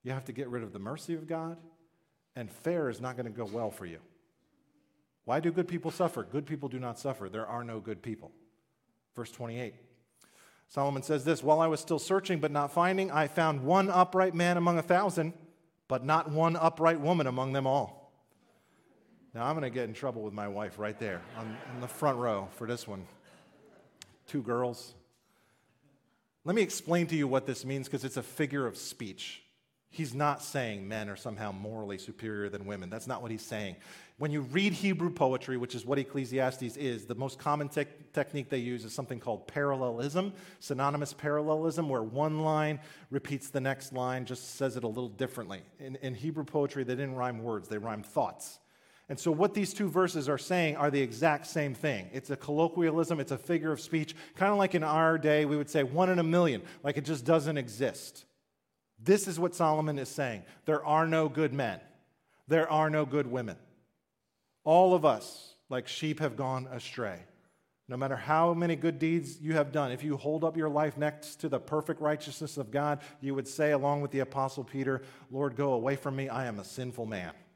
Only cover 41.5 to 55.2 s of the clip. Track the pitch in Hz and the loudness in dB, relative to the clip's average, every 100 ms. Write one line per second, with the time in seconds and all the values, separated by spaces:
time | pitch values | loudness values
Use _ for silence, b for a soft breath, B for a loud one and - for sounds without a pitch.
41.5 | 156 160 165 151 127 110 123 156 156 156 | 2 2 0 0 0 0 0 0 2 2
42.5 | 151 151 151 B B B 139 - 139 - | 2 2 -2 B B B -6 -4 -8 -4
43.5 | 139 131 131 - 127 127 127 120 127 - | -2 0 -2 -6 -4 -2 -2 -6 -10 -10
44.5 | - 135 123 117 113 123 104 131 131 95 | -4 -2 -2 -4 -4 -8 -4 -4 -4 -10
45.5 | 95 - - 135 131 135 117 151 156 139 | -10 -14 -16 -12 -8 -8 -6 -6 -6 -2
46.5 | 151 143 139 123 127 139 127 123 113 117 | 0 0 -2 -2 -2 -4 -2 -4 -2 -4
47.5 | 107 87 107 113 107 104 151 107 - - | -6 -4 -6 -4 -6 -4 -2 -2 -4 -16
48.5 | - b b b b b 139 170 156 202 | -16 b b b b b -4 0 4 2
49.5 | 208 185 - 196 160 185 170 135 139 - | 2 -2 0 0 2 2 2 0 -2 0
50.5 | 180 160 147 147 139 131 113 135 147 - | 2 2 2 2 2 0 2 4 4 0
51.5 | 165 143 123 151 110 92 123 - 139 - | -2 -2 -2 -2 -2 -4 -10 -6 -6 -2
52.5 | 147 165 175 165 160 160 160 135 131 - | 2 2 4 4 4 2 0 0 -4 0
53.5 | 170 156 156 - 160 151 - B - 190 | 0 0 -2 -2 -2 -2 -8 B 0 4
54.5 | 202 190 180 156 156 160 160 | 6 4 4 4 6 6 6